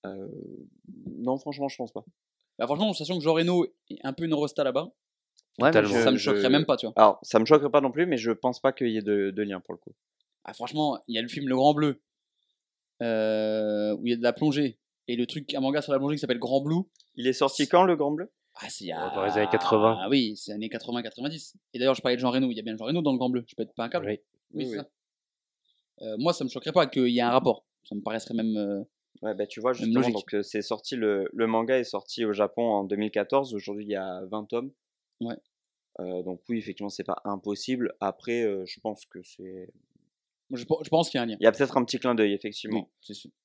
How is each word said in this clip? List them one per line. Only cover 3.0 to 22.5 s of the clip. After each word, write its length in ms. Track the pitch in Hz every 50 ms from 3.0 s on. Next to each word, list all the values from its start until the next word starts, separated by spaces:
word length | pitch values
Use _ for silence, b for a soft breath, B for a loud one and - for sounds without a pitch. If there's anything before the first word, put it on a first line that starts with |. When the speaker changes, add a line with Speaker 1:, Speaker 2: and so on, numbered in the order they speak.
| 156 151 185 175
Speaker 2:
que 40 |
Jean 120 | 143 156 160
Reno 300 | 160 170 175 180 180 165 - _ _ _ _
est 100 | 110 -
un 100 | - 135
peu 120 | 135 143 170
une 100 | 165 156
resta 300 | 143 147 143 - - 143
là-bas, 280 | 135 123 135 165 233 _ _ _ _ _ _ _ _ _ _ _ _ _ -
Speaker 1:
Ouais, 80 | 123
mais 60 | 147
Speaker 3:
Totalement. 300 | - 110 104 104 98 -
Speaker 2:
ça 80 | - -
me 60 | -
Speaker 1:
je, 60 | -
Speaker 2:
choquerait 220 | - - - - -
Speaker 1:
je 40 | 127
Speaker 2:
même 160 | 135 147 156
pas, 140 | - 139 123
tu 80 | -
vois. 80 | 110 -
Speaker 1:
Alors, 220 | - 110 107 98 -
ça 180 | - - - 110
me 60 | 113
choquerait 240 | 117 151 151 143 139
pas 120 | 120 147
non 80 | 139 131
plus, 140 | 120 147 175
mais 100 | 180 156
je 140 | 120 110 117
pense 280 | 113 - - 127 123 -
pas 140 | - 135
qu'il 160 | 131 - 131 120
y 80 | 110
ait 60 | 110
de, 280 | 104 101 104 101 98 98
de 100 | 95 104
lien 180 | 107 101 98 92
pour 140 | - _ 87
le 40 | 85
coup. 140 | _ - - _ _ _ _ _ _ _ _ _ _
Speaker 2:
Ah, 100 | - -
franchement, 440 | - 117 123 143 151 151 147 131 - _ -
il 60 | 120
y 40 | 110
a 40 |
le 60 | 117 120
film 180 | - 147 139
Le 80 | 131 127
Grand 200 | 127 135 147 147
Bleu, 260 | 147 151 147 135 - _ _ _ _ _ _ _ _ _ _ _ _ _ _ _ _ _ _ _ _
euh, 920 | 120 117 113 110 110 110 110 110 107 107 107 110 107 107 107 104 104 107 107
où 100 | - -
il 40 | 120
y 20 |
a 40 | 120
de 60 | 117
la 100 | 117 120
plongée, 460 | 120 - 156 151 135 147 147 131 113 _ _ _ _ _ _ -
et 80 | 123
le 100 | 117 120
truc, 260 | - - 156 139 - -
un 60 | 143
manga 220 | 131 135 143 151
sur 100 | 139 -
la 60 | 143 135
plongée 180 | 135 143 156
qui 40 | 147
s'appelle 180 | 147 131 123 117
Grand 220 | 120 120 131 135
Blue. 240 | 139 147 160 175 190 _ _ _ _ _ _
Speaker 1:
Il 100 | - 120
est 60 | 127
sorti 320 | 127 - 147 135 - - 147
Speaker 2:
C'est 40 | 131
Speaker 1:
quand, 160 | - 175 185
le 120 | 185 175
Grand 160 | 147 147 143
Bleu ? 180 | 151 156 185 - _ _ _ _ _
Speaker 2:
Ah, 140 | - - -
c'est 160 | - - 101
il 40 | 87
y 40 |
a 180 | 80 80 78 - -
Speaker 3:
Dans 100 | - 95
les 80 | 104
années 160 | 107 107 104 87
quatre-vingts. 480 | 90 107 - - 113 107 104 113 113 110
Speaker 2:
Ah 80 | 92 104
oui, 280 | 135 139 123 107 107
c'est 160 | - - -
années 160 | 104 104 110 110
quatre-vingts, 340 | 104 113 - - 120 120
quatre-vingt-dix. 540 | 113 110 - - 123 147 160 156 - - - _ _ _ _
Et 40 | 123
d'ailleurs, 160 | 123 135 131
je 80 | -
parlais 140 | - 127 123
de 40 | 120
Jean 100 | 127 127
Reno, 200 | 123 131 135 127